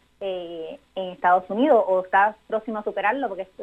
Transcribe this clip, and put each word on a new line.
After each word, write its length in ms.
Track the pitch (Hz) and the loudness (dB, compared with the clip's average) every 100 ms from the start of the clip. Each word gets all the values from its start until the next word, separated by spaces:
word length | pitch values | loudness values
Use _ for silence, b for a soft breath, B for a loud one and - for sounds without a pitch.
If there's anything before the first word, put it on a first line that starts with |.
| _ - | _ -10
eh, 580 | 196 180 170 170 160 - _ | -8 -8 -10 -12 -12 -14 _
en 160 | 190 185 | -10 -8
Estados 340 | 180 180 180 185 | -2 2 2 2
Unidos, 340 | 202 302 233 185 | 0 4 4 4
o 160 | 185 | 0
está 340 | 185 190 214 214 - | 2 2 2 0 -6
próximo 320 | 220 226 214 | -6 -4 -6
a 60 | |
superarlo, 440 | 208 196 202 269 240 | -6 -2 -2 -2 -4
porque 180 | 185 185 - | -6 -10 -12